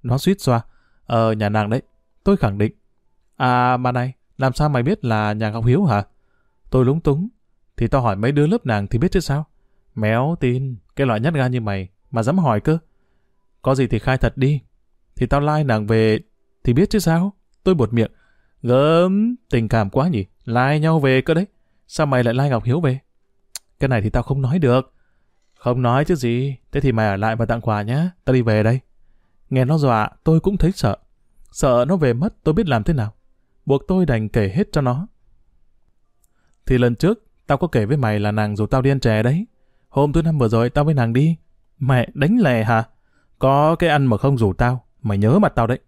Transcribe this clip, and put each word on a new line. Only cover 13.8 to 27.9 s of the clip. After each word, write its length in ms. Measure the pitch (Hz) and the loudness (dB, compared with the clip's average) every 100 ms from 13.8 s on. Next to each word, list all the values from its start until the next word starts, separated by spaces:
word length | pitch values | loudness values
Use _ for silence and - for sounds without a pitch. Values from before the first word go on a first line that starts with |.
| 123 | 0
thì 120 | 113 | -2
khai 180 | 127 131 | -2 -2
thật 200 | 117 139 | -2 0
đi." 240 | 135 147 _ _ _ _ _ - | 0 0 _ _ _ _ _ -6
"Thì 120 | 127 | -2
tao 140 | 143 | 0
lai 220 | 147 151 | 0 -2
nàng 240 | 143 110 104 | 0 -2 0
về 320 | 110 110 110 - _ _ _ | 2 2 0 -4 _ _ _
thì 100 | - | 0
biết 160 | 120 202 | 2 2
chứ 100 | 214 | 0
sao." 340 | 170 165 190 - _ _ | 0 0 -2 -6 _ _
Tôi 120 | - 180 | -2 0
buột 180 | 110 | 0
miệng. 180 | 117 107 _ _ _ _ _ | 0 -2 _ _ _ _ _
"Gớm, 720 | 120 127 147 165 185 196 226 247 _ | 0 2 4 2 2 0 -2 -4 _
tình 180 | 123 110 | -4 0
cảm 220 | 117 98 | 0 0
quá 180 | 127 160 | -2 -2
nhỉ, 180 | 127 95 _ - | -2 -6 _ -4
lai 340 | 117 131 151 | -2 0 0
nhau 200 | 156 160 | 0 2
về 220 | 139 131 | 2 2
cơ 120 | 127 | 2
đấy. 120 | 160 202 _ _ _ _ | -2 -2 _ _ _ _
Sao 200 | - 147 | -4 0
mày 160 | 131 | 0
lại 100 | 120 | 0
lai 160 | 123 143 | 0 0
Ngọc 140 | 120 | -2
Hiếu 180 | 110 143 | -2 0
về?" 180 | 156 131 _ _ _ _ _ - _ _ | 0 -4 _ _ _ _ _ -20 _ _
"Cái 80 | 139 | -2
này 140 | 127 | 0
thì 80 | 107 | 0
tao 140 | 123 | -4
không 180 | - 139 | -2 -4
nói 180 | 127 175 | -2 0
được." 340 | 156 123 - _ _ _ _ _ _ _ | 2 2 0 _ _ _ _ _ _ _
"Không 260 | 120 123 | -4 0
nói 240 | 123 127 156 | 0 0 0
chứ 100 | 170 | -2
gì, 400 | 120 120 139 131 _ | -2 -2 -4 -8 _
thế 100 | 143 | -2
thì 100 | 135 | 0
mày 160 | 113 107 | 0 0
ở 80 | 98 | 0
lại 180 | 110 110 | -2 -2
mà 100 | 113 | -4
tặng 160 | 117 | -4
quà 200 | 117 104 | -2 -4
nhá, 300 | 104 | -2